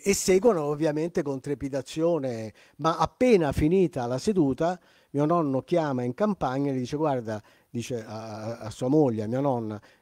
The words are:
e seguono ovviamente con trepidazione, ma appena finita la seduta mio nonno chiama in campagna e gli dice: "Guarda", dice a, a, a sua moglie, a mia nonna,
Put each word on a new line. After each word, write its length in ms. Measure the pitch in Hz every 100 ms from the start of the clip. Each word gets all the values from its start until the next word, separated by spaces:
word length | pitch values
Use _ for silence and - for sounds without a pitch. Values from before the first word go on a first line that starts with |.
e 100 | -
seguono 500 | - - 185 233 185
ovviamente 580 | 147 147 156 151 170 180
con 180 | 143 135
trepidazione, 1120 | 143 143 139 135 123 - 165 170 131 117 110 - _ -
ma 200 | 147 165
appena 560 | 160 - 254 214 151
finita 520 | 131 151 190 180 - 117
la 100 | 127
seduta 600 | - 185 143 127 165 180 _ _ _
mio 140 | 139 151
nonno 360 | 175 151 131
chiama 420 | - 175 151 127
in 100 | 123
campagna 580 | 123 214 196 143 131 143
e 40 | 131
gli 40 |
dice: 160 | 123 147
"Guarda", 440 | 156 131 110 107 - _ _
dice 340 | 120 110 123 110
a, 380 | 107 110 104
a, 140 | 113 117
a 100 | 110
sua 180 | - 127
moglie, 360 | 156 143 110
a 40 | 107
mia 140 | 127
nonna, 400 | 143 123 110 104 - _